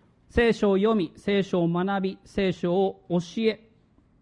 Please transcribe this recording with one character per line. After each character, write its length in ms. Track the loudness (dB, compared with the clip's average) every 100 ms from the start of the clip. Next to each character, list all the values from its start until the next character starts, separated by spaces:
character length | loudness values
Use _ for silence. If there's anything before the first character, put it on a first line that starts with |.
| _ _ _
聖 240 | 0 2
書 200 | 2 2
を 40 | 2
読 180 | 2
み、 180 | 0 -2 -6
聖 260 | -2 -2
書 200 | 0 0
を 60 | 0
学 340 | 0 -2 -2
び、 160 | -4 -8
聖 280 | -10 -4 -2
書 220 | -2 -2
を 320 | 0 0 -4 -4
教 100 | -4 -4 -2
え、 240 | -2 -2 _ _ _ _ _ _